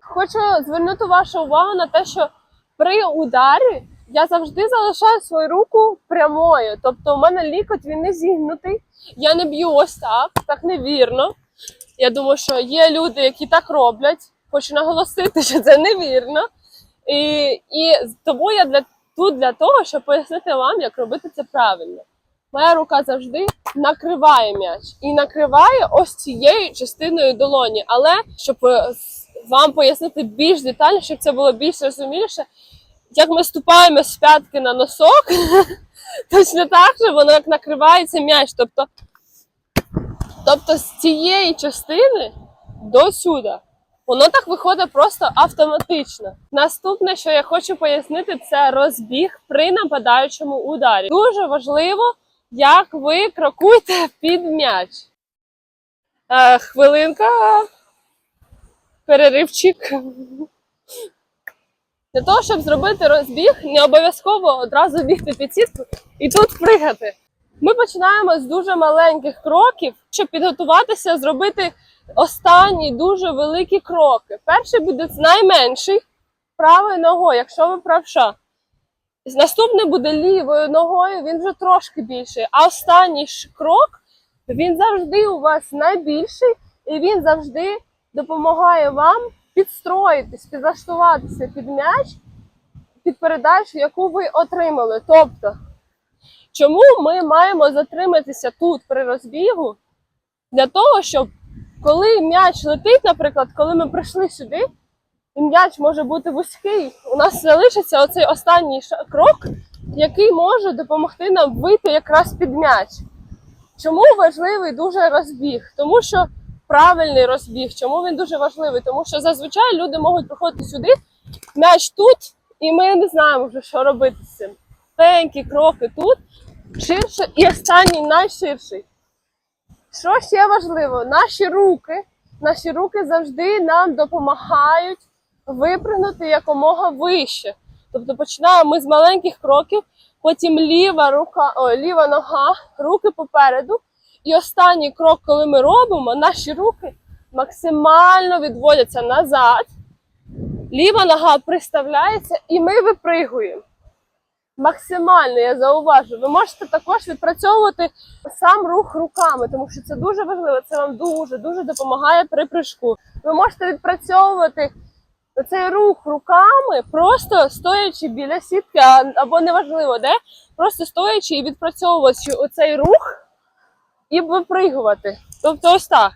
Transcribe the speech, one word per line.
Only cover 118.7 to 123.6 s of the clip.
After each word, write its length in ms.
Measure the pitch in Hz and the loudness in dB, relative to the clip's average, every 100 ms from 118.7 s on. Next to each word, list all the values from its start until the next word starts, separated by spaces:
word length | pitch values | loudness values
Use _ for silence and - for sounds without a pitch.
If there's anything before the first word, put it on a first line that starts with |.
| 247 262 | -6 -6
Тому 200 | 262 330 | -8 -8
що 140 | 302 | -4
зазвичай 540 | 302 285 294 381 494 349 | -4 -4 -6 -2 0 0
люди 220 | 349 311 | -4 -4
можуть 300 | 302 349 - | -2 -2 -4
приходити 360 | 285 339 - | -8 -8 -8
сюди, 300 | - 277 349 539 _ _ - - - - | -14 -8 0 0 _ _ -20 -20 -14 2
м'яч 340 | 330 339 - | 4 4 2
тут, 280 | - 427 494 - _ _ _ | 2 4 4 0 _ _ _
і 120 | 311 | -2
ми 240 | 330 370 381 | 0 2 2
не 120 | 370 | 0
знаємо 380 | 311 302 277 254 | 2 2 0 -4
вже, 160 | 254 | -12